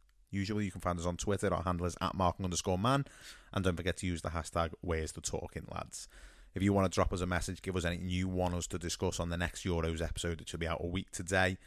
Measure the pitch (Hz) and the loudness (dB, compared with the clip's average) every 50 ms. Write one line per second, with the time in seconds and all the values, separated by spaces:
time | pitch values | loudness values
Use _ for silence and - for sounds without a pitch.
0 | - _ _ _ - _ - 98 98 95 110 104 104 98 - 95 - 90 87 87 | -20 _ _ _ -12 _ -4 -2 -2 0 0 0 0 -2 -2 -2 -2 -2 0 0
1 | 82 90 87 87 - - 101 95 - 98 90 85 85 92 90 85 87 87 82 - | 0 -2 -2 0 0 0 0 2 2 2 2 2 2 2 0 2 0 -2 -2 0
2 | - 82 - 87 92 87 85 - 98 90 87 80 - 101 92 90 101 120 135 139 | -2 -2 0 2 2 2 2 2 -2 -2 -2 -2 0 0 2 2 4 4 4 2
3 | 139 - - - - - - - - - - 101 92 95 90 82 85 90 85 - | 2 -2 -8 -18 -18 -18 -18 -18 -14 -6 -2 0 2 2 0 0 0 -2 -2 0
4 | - 90 87 80 - 90 80 85 78 - - 87 82 82 80 - - 90 85 80 | 0 -2 -2 -2 -2 -4 -4 -4 -4 -2 0 0 0 0 -2 -4 -4 -2 -2 0
5 | 78 76 - - - - - - - - - - - - - 50 - - - - | -2 -4 -6 -8 -6 -6 -4 -6 -6 -6 -10 -10 -10 -8 -8 -8 -8 -8 -10 -14
6 | - - - - - - - - - - - 95 95 101 101 98 95 90 - - | -14 -14 -16 -18 -20 -20 -20 -20 -16 -8 -2 2 4 6 6 6 6 4 4 4
7 | 92 - - 92 90 90 90 85 - - 92 - - 95 90 92 82 87 87 87 | 2 2 2 0 0 0 0 0 0 -2 -6 -6 -4 -4 -2 0 0 0 0 -2
8 | 90 92 90 90 92 95 92 90 90 90 87 87 82 - - 90 85 85 - - | -2 -2 0 0 0 0 2 2 2 2 0 0 -2 -2 -4 -4 -4 -4 -2 0
9 | 98 90 - - 87 85 85 85 87 82 - - - 98 87 85 80 82 82 80 | 0 0 0 0 -2 -2 0 0 0 -2 -2 -2 0 0 2 2 2 2 2 0
10 | 82 80 - - - 87 85 78 - - - 82 85 82 82 - - 87 87 95 | -2 -2 -2 -2 -2 -2 -2 -4 -6 -8 -6 -2 -2 0 0 0 -2 -2 -2 -2
11 | - - - - 95 85 95 92 92 92 95 - - | -4 -4 -6 -8 -2 2 4 4 4 4 2 0 -6